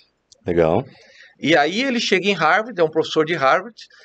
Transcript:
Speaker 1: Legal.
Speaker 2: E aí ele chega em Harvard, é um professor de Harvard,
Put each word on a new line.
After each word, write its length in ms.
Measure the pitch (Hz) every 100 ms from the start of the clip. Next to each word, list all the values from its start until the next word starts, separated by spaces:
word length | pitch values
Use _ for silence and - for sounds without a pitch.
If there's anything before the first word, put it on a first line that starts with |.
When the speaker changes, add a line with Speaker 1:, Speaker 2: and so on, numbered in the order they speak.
| _ _ _ _ -
Speaker 1:
Legal. 380 | 85 80 92 - - _ - - _
Speaker 2:
E 160 | 131 160
aí 260 | 147 202
ele 160 | 277 240
chega 280 | - 185 196
em 60 |
Harvard, 460 | 175 156 190 226 180
é 40 |
um 60 | 160
professor 360 | 160 156 156 156
de 80 | 170
Harvard, 400 | 135 170 220 - - _